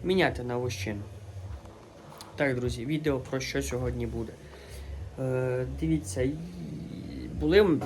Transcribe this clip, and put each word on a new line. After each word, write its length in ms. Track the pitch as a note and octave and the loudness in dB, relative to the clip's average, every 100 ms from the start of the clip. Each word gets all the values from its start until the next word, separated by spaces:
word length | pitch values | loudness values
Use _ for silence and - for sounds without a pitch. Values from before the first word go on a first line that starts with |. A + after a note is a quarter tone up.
міняти 400 | E3+ F#3 C#3+ C3 | 4 6 6 2
на 120 | B2 B2 | -2 0
вощину. 440 | B2 - - G#2 - - - - - - - - - - - - - - | 0 -2 -4 -4 -8 -12 -12 -12 -10 -10 -12 -18 -18 -18 -18 -16 -16 2
Так, 200 | C#3+ B2 | 2 4
друзі, 300 | B2 A#2+ A#2+ | 0 0 0
відео 320 | D#3 D#3 C3+ | 2 2 0
про 220 | B2 C3 | 0 -2
що 220 | B2+ C#3 | 0 -2
сьогодні 440 | C3+ B2 B2+ B2 A#2 | 0 0 0 -2 -2
буде. 260 | A#2 A2 - - - - - - - - - | -4 -6 -8 -16 -16 -14 -12 -10 -10 -10 -4
Е, 460 | C3 B2+ B2+ B2+ B2+ C3+ | 0 2 2 0 -2 0
дивіться, 420 | D#3+ D#3+ - - | 2 2 0 0
й-, 160 | C3 D#3 E3+ F3+ D#3 - - - - - B2 - | 0 0 -8 -10 -8 -8 -8 -10 -10 -8 -8 -2
були 180 | D3+ F#3+ | 6 8
м-, 180 | G3+ C#3+ | 8 6